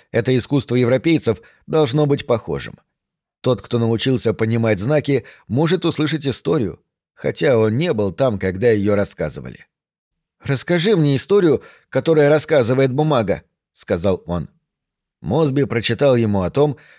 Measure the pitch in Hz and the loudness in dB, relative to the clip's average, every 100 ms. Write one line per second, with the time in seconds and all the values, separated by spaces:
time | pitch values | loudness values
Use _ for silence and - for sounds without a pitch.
0 | _ 117 120 127 - 143 - 123 120 127 | _ -2 0 0 0 -2 0 0 2 2
1 | 165 156 - 107 - _ - 160 139 147 | 2 0 0 -2 -8 _ -4 0 0 0
2 | 147 143 - 117 - 69 - - _ _ | 0 0 0 -4 -2 -8 -10 -18 _ _
3 | _ _ _ _ 127 117 - 120 113 113 | _ _ _ _ -4 -4 -2 -2 0 0
4 | 135 123 113 98 110 117 113 101 113 151 | 0 0 -2 -2 -2 0 0 0 0 -2
5 | 139 131 - - - 120 160 180 165 - | 0 -2 -4 -18 -6 -2 0 0 -2 -2
6 | 151 151 139 - 160 160 98 - _ _ | -2 -2 -4 -4 -2 -2 -2 -8 _ _
7 | _ _ - - 156 117 110 117 175 110 | _ _ -8 -2 0 2 2 0 -2 -2
8 | 101 85 131 98 95 92 120 107 101 101 | -4 0 -2 0 -4 0 2 2 2 0
9 | 98 - 78 69 62 - _ _ _ _ | -2 -4 -8 -8 -14 -16 _ _ _ _
10 | _ _ _ _ - 131 - 175 190 190 | _ _ _ _ -4 -4 0 0 2 2
11 | 147 135 - 202 175 - - _ _ 135 | 2 0 2 2 4 2 -2 _ _ -2
12 | 147 156 143 156 - 151 113 131 135 131 | 2 4 4 2 2 2 2 2 2 2
13 | 156 131 98 85 - _ _ - - 92 | 2 2 0 -4 -6 _ _ -20 -4 -2
14 | 95 90 - 87 - _ _ _ _ _ | 0 -2 -4 -6 -6 _ _ _ _ _
15 | _ _ - 139 156 135 127 117 104 113 | _ _ -4 0 0 0 0 -2 -2 2
16 | 143 123 110 101 90 135 147 - - | 2 4 2 0 0 0 0 -2 -14